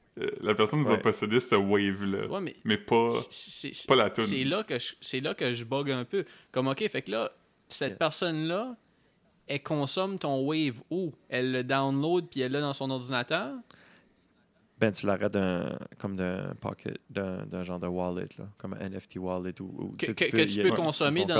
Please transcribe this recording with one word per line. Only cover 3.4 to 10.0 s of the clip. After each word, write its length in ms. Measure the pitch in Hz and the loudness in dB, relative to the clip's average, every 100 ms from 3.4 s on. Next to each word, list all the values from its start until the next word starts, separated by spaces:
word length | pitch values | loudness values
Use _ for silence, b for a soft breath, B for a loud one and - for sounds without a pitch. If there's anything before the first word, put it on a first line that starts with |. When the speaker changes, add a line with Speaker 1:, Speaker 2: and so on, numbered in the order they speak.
| - - 147 - | -6 -6 -6 -8
Speaker 3:
c'est, 120 | - | 4
Speaker 1:
pas 80 | 135 | 6
la 140 | 101 | 6
toune. 140 | - 107 | 2 0
Speaker 3:
c'est 200 | 131 135 | 2 0
là 180 | 185 | -2
que 160 | 214 127 | -2 -4
je, 140 | - - | -4 -6
c'est 200 | - 131 | -6 -4
là 160 | 143 202 | -4 -2
que 180 | 135 | -2
je 100 | 120 | -2
bug 280 | 113 135 143 | -2 -2 0
un 140 | 131 120 | -2 -2
peu. 180 | 196 - B B | -4 -4 B B
Comme, 160 | 127 135 | 0 0
ok, 180 | 135 214 | 0 -2
fait 140 | 131 | -4
que 80 | - | -4
là, 200 | 110 220 - _ _ _ | -2 -2 -6 _ _ _
cette 220 | - 139 | -4 -4
Speaker 2:
Yeah. 80 | 98 | 0
Speaker 3:
personne-là, 800 | 160 - 175 156 160 180 254 240 _ _ _ _ _ _ - | 0 2 0 0 0 -2 -4 -10 _ _ _ _ _ _ -6
elle 120 | 139 | -6
consomme 560 | - 151 139 - | -2 0 2 0